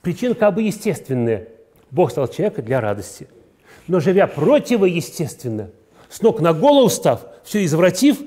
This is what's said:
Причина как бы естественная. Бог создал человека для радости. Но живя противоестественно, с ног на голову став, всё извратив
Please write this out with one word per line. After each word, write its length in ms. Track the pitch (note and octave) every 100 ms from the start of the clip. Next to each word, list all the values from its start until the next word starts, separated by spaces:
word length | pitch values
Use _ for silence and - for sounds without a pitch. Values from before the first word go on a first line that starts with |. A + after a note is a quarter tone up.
Причина 320 | F3 E3+ B3
как 200 | A3+ G#3
бы 60 | G3
естественная. 880 | A3 G#3+ A3 D#3+ - B2+ A#2 G#2+ - - _ _ _
Бог 200 | C3 D#3
создал 180 | - B2
человека 320 | - G3+ G3+
для 220 | A2+ C3
радости. 460 | A2 G#2 F#2+ - - _ _ _ _ - -
Но 120 | F3+
живя 280 | D3+ F#3 F#3
противоестественно, 1400 | - E3 D4 - A#3 F#3+ E3+ - - D3+ - B2 G#2+ G2 _ _ _ _
с 100 | -
ног 220 | A3 D3+
на 100 | E3
голову 380 | D#3 C#4 C#4+ A#3
став, 340 | - D#3+ A#2 - -
всё 200 | - G#3
извратив 560 | F3+ D#3 F3+ F3+ C#4 A#3+